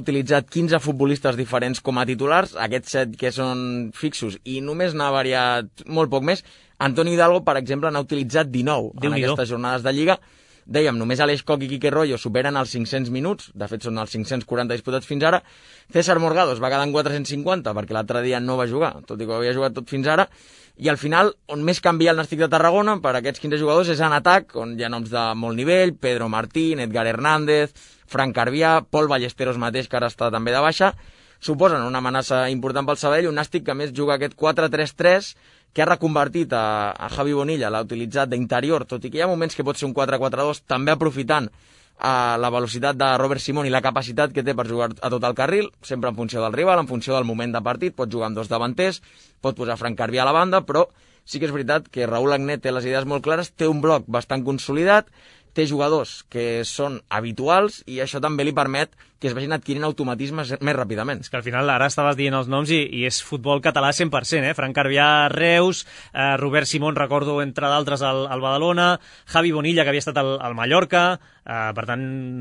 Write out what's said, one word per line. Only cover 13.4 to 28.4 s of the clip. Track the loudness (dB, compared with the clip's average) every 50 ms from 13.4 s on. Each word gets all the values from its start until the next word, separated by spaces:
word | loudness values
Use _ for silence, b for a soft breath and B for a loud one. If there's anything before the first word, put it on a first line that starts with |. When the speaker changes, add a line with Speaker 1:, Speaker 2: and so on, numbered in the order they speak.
| -10 -14 -12
Speaker 1:
de | -10 -10 -8
fet | -8 -8 -6
són | -6 -6 -6
els | -6 -6
cinc-cents | -6 -6 -6 -4 -6 -6 -6
quaranta | -4 -4 -2 -2 -2 -4
disputats | -6 -4 -4 -4 -4 -4
fins | -4 -4 -2
ara. | 0 0 0 -2 b b b b b b b b b -2 0
César | 2 4 4 4 4
Morgado | 2 2 2 2 2 2 0
es | 0
va | -2 0
quedar | 0 0 0 0
en | 0
quatre-cents | 0 0 0 -2 -4 -4 -6
cinquanta | -6 -4 -2 -2 -2 -2 -2 -4 -4
perquè | -4 -6 -4 -4
l'altre | -4 -4 -2 -2 -2 -2
dia | -2 -2 -2
no | -2 -2 -2 -2
va | -2
jugar, | -2 -2 -2 -2 -2 -4 -8 -12
tot | -12 -10 -8
i | -6 -4
que |
ho | -4 -2
havia | -2 0 0
jugat | 0 0 -2 -2 -6
tot | -10 -6
fins | -6 -2 0 2
ara. | 2 2 2 b b b b b b b b b b
I | -2 0 0
al | 0 0
final, | 0 2 4 4 4 4 2 _ _
on | -10 -6 -2 0
més | 0 0 2
canvia | 2 2 4 4 4 4
el | 4 2
Nàstic | 0 -2 0 0
de | 2 4
Tarragona | 4 4 4 4 4 4 4 2 0 0
per | 0 0 0
aquests | 0 -2 -4 -4 -4
quinze | -4 -4 -2 0
jugadors | 2 4 4 4 4 4 2
és | 2
en | 2 2
atac, | 2 4 6 6 6 6 4 0 -6 -8
on | -8 -6 -6
hi | -6 -4
ha | -4
noms | -4 -6 -6 -4 -2
de | -2 -2 -2 -2 -2
molt | -4 -4 -2
nivell, | -2 2 4 4 6 4 4 2 0
Pedro | 0 0 0 0 0 -2
Martín, | -2 -2 -4 -2 -2 0 0 0 0 -2
Edgar | -2 -2 -2 0 0
Hernández, | 0 0 0 2 2 2 2 4 4 4 4 2 0 b b b b b b b -4
Fran | -2 -2 0 0 0
Carbià, | 0